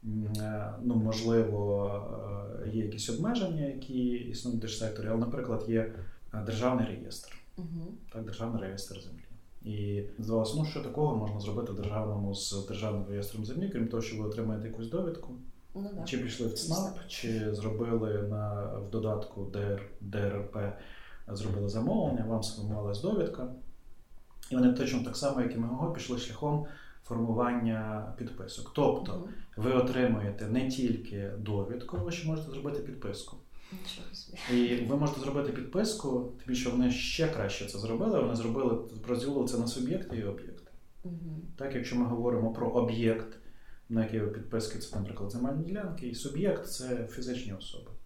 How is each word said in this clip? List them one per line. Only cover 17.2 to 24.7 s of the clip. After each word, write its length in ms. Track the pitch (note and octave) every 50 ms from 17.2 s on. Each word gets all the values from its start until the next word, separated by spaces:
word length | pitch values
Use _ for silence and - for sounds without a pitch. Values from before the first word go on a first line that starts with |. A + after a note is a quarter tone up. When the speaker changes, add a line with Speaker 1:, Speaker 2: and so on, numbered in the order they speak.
| - A2+ A2+ A2 A2 G#2+ G#2
Speaker 1:
зробили 680 | G2+ G2+ A2 A2 A2 A#2 A2+ A2+ A2+ A2 G#2+ G#2 G2+ G2+
на, 420 | G#2 G#2+ G#2+ G#2+ G#2 G2+ G2+ G2+ - G#2+ G#2
в 120 | G2+ G2+
додатку 540 | G#2 A2+ G#2 A2 - G2 - - - G2+ G2
Д 140 | - F#2+ G#2
Р, 240 | G2+ G2+ G2+ G2+ - - - -
Д 180 | G#2 G2+ G2 G#2
Р 320 | G2+ G2+ G2+ G2+ G#2 G#2
П, 280 | - G#2+ G2+ G2 F#2+ - - - - - - - - - - -
зробили 400 | G#2 G2 G#2+ G#2 F#2 G2+ G2+ G2+
замовлення, 560 | G#2+ A2 A#2 C#3+ A3 - F#3 C#3+ B2 A2+ G#2+ A2
вам 140 | A2+ A2 -
сформувалась 580 | - - A2 G#2 G#2 G#2+ G#2 G#2 G2+ G2+ G#2 D3
довідка. 460 | F#3+ A3 G3 D#3+ - - - B2+ B2 B2+ - - - - - - - - - - _ - - - - - - - -
І 40 | C3
вони 160 | B2+ B2+ B2+